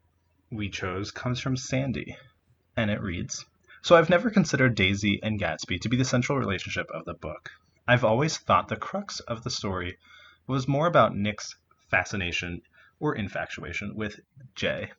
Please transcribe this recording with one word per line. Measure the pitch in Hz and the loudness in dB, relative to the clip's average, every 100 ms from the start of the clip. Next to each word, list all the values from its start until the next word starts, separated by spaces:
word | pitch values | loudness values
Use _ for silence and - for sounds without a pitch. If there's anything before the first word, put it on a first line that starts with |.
| _ _ _ _ _ | _ _ _ _ _
we | 110 98 | -8 -6
chose | - 95 90 101 | -6 -6 -4 -6
comes | - 123 123 | -6 -4 -2
from | 131 127 | -2 -4
Sandy, | - 131 135 92 - - - _ _ _ _ - | -2 -2 -2 -4 -6 -14 -20 _ _ _ _ -2
and | 107 | -2
it | 107 | -2
reads, | 107 87 127 - - _ _ - | -4 -6 -6 -8 -12 _ _ -12
"So | - 170 | 8 8
I've | 160 | 8
never | 175 240 | 4 4
considered | 202 160 135 131 107 | 4 4 4 4 4
Daisy | 95 101 104 98 | 2 4 2 0
and | 110 104 | -2 -2
Gatsby | 85 78 - 92 | -2 -4 -6 -4
to | 110 | 0
be | 123 | 0
the | 131 | 2
central | 127 123 139 | 2 2 0
relationship | 107 90 95 92 85 | 0 -2 -4 -6 -6
of | 82 87 | -10 -10
the | 80 | -10
book. | 78 - - - _ _ - | -10 -10 -14 -18 _ _ 2
I've | 123 | 4
always | 110 117 156 - | 4 2 0 -2
thought | - 92 98 | 2 2 2
the | 107 | -6
crux | - 196 202 - | -6 -8 -8 -12
of | - 117 | -10 -8
the | - | -6
story | - 104 92 87 - _ - - _ - | -6 -4 -4 -6 -10 _ -20 -20 _ -4
was | 135 127 | -2 0
more | 139 165 | 2 4
about | 151 107 98 | 6 6 4
Nick's | 104 104 - - _ _ _ | -2 -4 -12 -16 _ _ _
fascination | 95 90 101 87 - 87 85 - _ - _ | 0 0 -4 -4 -4 -6 -8 -12 _ -20 _
or | 151 - | -2 -2
infatuation | 98 80 80 - 87 82 104 104 | -4 -4 -6 -8 -8 -8 -8 -6
with | 104 - _ - - | -6 -8 _ -20 -20
Jay. | - 80 69 - | -4 -2 -2 -6